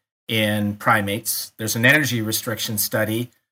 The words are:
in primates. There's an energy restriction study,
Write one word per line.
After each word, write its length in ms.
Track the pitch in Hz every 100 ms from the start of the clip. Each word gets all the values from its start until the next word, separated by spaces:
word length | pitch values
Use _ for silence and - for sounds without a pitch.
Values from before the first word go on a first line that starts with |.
| _ _ -
in 500 | 113 107 104 104 101
primates. 760 | - 110 101 104 - - - -
There's 180 | 113 117
an 80 |
energy 380 | 123 151 131 117
restriction 560 | 107 110 - 107 - 107
study, 520 | - 113 107 113 120 _ _